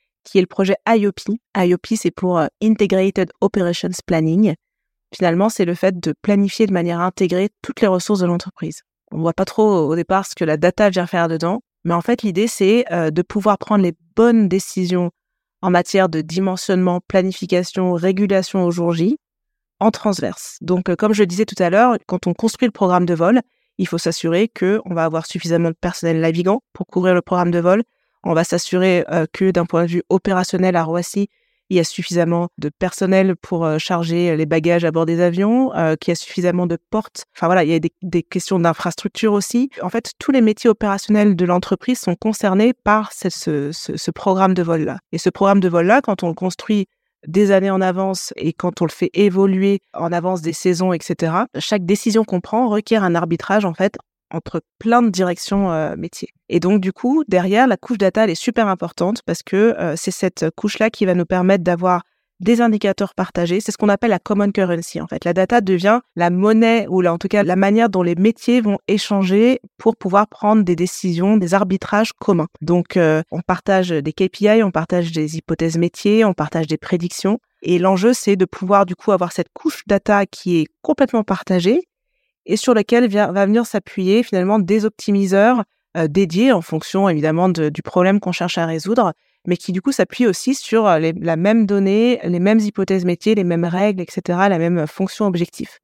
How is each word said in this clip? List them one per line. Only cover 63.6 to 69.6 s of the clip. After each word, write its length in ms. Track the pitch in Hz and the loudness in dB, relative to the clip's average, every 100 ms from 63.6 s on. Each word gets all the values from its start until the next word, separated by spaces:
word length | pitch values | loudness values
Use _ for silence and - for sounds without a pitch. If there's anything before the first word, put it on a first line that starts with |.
| - | -4
ce 60 | - | -2
qu'on 120 | 208 | 0
appelle 220 | 202 233 | 2 0
la 80 | 185 | -2
common 320 | - 202 202 | 0 0 0
currency, 500 | 202 185 170 170 165 | 0 0 -2 -4 -10
en 60 | 165 | -8
fait. 180 | 160 170 | -6 -2
La 80 | |
data 260 | 175 190 240 | 0 2 2
devient 420 | 196 185 190 233 - - | 2 2 2 2 0 -2
la 140 | 175 | 0
monnaie 560 | 180 208 220 226 233 202 | 2 4 4 4 2 0
ou 140 | 185 | 0
la, 100 | 175 | 2
en 60 | 170 | 0
tout 100 | 196 | 0
cas, 140 | 208 | 0
la 140 | 165 185 | 2 2
manière 340 | 196 214 226 | 4 4 2
dont 140 | 185 | 2
les 100 | 170 | 0
métiers 480 | 175 208 226 - 247 | 2 2 2 2 2
vont 160 | 214 202 - | 2 -2 -2
échanger 720 | 202 - 202 185 196 240 262 | -2 0 0 2 4 4 2